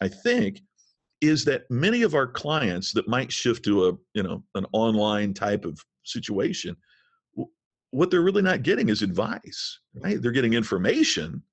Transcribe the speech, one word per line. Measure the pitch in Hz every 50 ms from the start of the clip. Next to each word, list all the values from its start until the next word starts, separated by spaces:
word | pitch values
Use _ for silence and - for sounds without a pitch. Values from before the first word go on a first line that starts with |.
I | 95 95
think, | - - - 240 240 247 - 98 196 - - _ _ _ _ _ _ _ _ _ _ -
is | - 151 156 147 -
that | 147 135 127 - -
many | 123 120 151 202 233 240 233
of | 190 151
our | 147 135
clients | 127 127 - - 147 156 156 139 98 90 90 95 - -
that | - -
might | - 117 127 131 123
shift | - - - 123 113 - -
to | 104 104 101 90 90
a, | 90 - _ _ -
you | 104 95
know, | 90 85 95 - _ -
an | 101 95 - -
online | 110 113 113 110 107 104 107 104 104 104 101 95
type | - - 104 104 98 98
of | 85 78 - - _ _ _ -
situation, | - - 120 - - 107 95 - - 185 - - 87 85 - _ _ _ _ _ _ _ _ _ _ -
w-, | - - - _ _ _ _ _ _ _ -
what | - 131 170 180
they're | 180 180 170
really | 190 190 202 190
not | 185 185 - 123
getting | 143 196 - 254 131
is | 104 104 107
advice, | 98 87 90 107 - - - - - - - - - - - _ _ -
right? | 120 127 185 208 180
They're | 123 120 120
getting | 139 123 117 113
information, | 117 110 - 107 92 90 117 214 302 311 - - - 78 82 - - - _